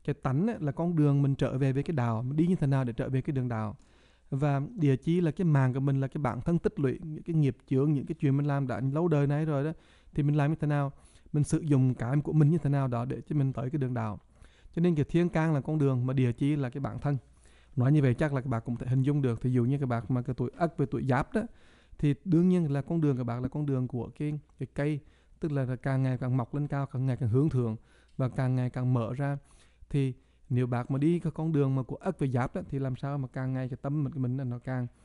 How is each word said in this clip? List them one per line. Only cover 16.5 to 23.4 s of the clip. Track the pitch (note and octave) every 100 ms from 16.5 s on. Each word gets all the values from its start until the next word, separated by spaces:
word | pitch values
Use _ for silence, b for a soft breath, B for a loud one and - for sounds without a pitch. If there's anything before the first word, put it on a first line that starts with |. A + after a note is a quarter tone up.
| D3
là | C3
cái | C#3
bản | C3 C3
thân. | C#3+ C#3 - b b b b -
Nói | B2
như | D3+
vậy | C3+
chắc | A#2+ D#3
là | C#3
các | B2+
bạn | A#2 -
cũng | A#2
thể | B2
hình | C3
dung | C3 D3
được. | C3 A2+
Thí | B2
dụ | B2+ A#2+
như | C#3
các | C3+
bạn | A#2 A2+
mà | B2+
cái | B2 B2+
tuổi | B2 -
Ất | F3 -
với | C#3
tuổi | C3
Giáp | C3 B2 D3+
đó, | A3 A#3 b b b b -
thì | D3+ C#3+ G3
đương | E3 F3+
nhiên | F3+ D#3+
là | C#3
con | C3 E3+
đường | D3+ B2+
các |
bạn | A#2+ A#2+